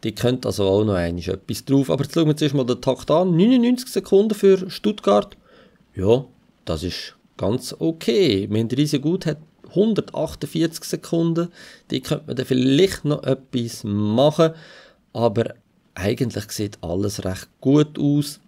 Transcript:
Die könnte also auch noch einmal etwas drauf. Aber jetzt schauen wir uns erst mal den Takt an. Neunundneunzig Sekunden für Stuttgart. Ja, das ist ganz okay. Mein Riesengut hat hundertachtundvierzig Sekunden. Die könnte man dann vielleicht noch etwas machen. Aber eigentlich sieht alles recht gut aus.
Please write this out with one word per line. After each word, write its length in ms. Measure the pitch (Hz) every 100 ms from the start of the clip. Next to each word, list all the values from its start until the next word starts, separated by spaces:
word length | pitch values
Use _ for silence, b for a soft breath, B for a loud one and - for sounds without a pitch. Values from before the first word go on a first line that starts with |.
Die 120 | 113
könnte 340 | 107 123 127 123
also 160 | 101
auch 200 | 98 98
noch 100 | 110
einmal 280 | 95 85 87
etwas 420 | 87 95 - 113
drauf. 260 | - 135 135
Aber 120 | 135
jetzt 120 | 147
schauen 100 | -
wir 80 | 156
uns 100 | 151
erst 120 | 151
mal 100 | 143
den 160 | 123 123
Takt 300 | - 123 -
an. 260 | 151 185 165
Neunundneunzig 520 | 208 254 240 247 -
Sekunden 460 | - - 196 220
für 340 | 214 196 190 185
Stuttgart. 680 | - 208 208 - 202 - - b b b b _
Ja, 300 | - 95 120 147 _ _ _
das 180 | - 82
ist 340 | 90 - - - _ -
ganz 400 | 95 123 - -
okay. 720 | 160 160 - 233 175 98 101
Mein 160 | 104 113
Riesengut 600 | 123 151 151 143 180 170
hat 120 | 151 - _ -
hundertachtundvierzig 1120 | - 214 190 - - 151 - 147 165 165 165
Sekunden. 640 | - 165 - 170 165 165 170 B B B _
Die 100 | 127
könnte 260 | - 151 -
man 100 | 123
dann 100 | 127
vielleicht 580 | 127 127 139 190 -
noch 180 | 147 147
etwas 640 | - 131 - 123 117 -
machen. 680 | 107 104 104 110 143 147 160 160 B B B B _
Aber 420 | 117 117 107 113 - _ _ _
eigentlich 560 | - 95 117 123 - 101
sieht 280 | - 104 -
alles 420 | 85 87 101 98
recht 240 | 98 92 - _
gut 380 | 127 147 151 -
aus. 420 | 147 147 147 -